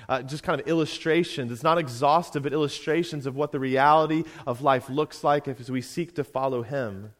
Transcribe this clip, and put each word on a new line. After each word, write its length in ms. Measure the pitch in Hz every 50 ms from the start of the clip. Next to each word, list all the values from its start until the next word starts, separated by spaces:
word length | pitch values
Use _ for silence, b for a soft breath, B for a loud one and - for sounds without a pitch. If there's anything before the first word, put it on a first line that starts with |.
| B B
uh, 140 | 127 131
just 220 | 127 127 147 151 -
kind 180 | 185 165 135
of 40 | -
illustrations. 840 | - 165 165 156 156 - - - 160 156 170 175 - - 147 127 117
It's 100 | 120 117
not 160 | 151 160 165 175
exhaustive, 680 | 160 127 117 117 143 143 151 170 170 - - 147 135
but 100 | 147 -
illustrations 720 | 156 151 139 - - - 165 151 165 175 170 160 147 127
of 100 | 135 127
what 160 | 139 147 143
the 80 | - 139
reality 640 | 131 131 131 131 135 147 151 160 156 156 156 160 160 B B B B 135
of 140 | 120 117
life 260 | 143 143 135 127 - -
looks 380 | 131 147 151 - - - -
like 200 | 147 147 147 - 139
as 200 | 127 - 120 127
we 120 | 131 127
seek 340 | 117 - - 175 170 160 -
to 80 | 147 135
follow 380 | - - 135 135 135 131 123
him 500 | 113 107 139 139 123 107 98 95 104 107 -